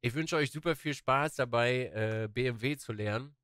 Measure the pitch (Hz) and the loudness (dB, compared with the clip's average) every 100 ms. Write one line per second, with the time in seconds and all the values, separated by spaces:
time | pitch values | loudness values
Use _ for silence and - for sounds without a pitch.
0 | 123 123 160 165 147 151 170 156 151 139 | -2 -2 -2 0 0 0 -2 -2 -2 -4
1 | - 135 147 - 127 117 120 127 127 110 | 2 2 2 0 0 4 4 2 0 -2
2 | 110 110 110 107 127 117 123 143 - 107 | 0 0 -2 0 0 0 -2 -4 -6 -4
3 | 107 107 139 147 | -2 -2 -4 _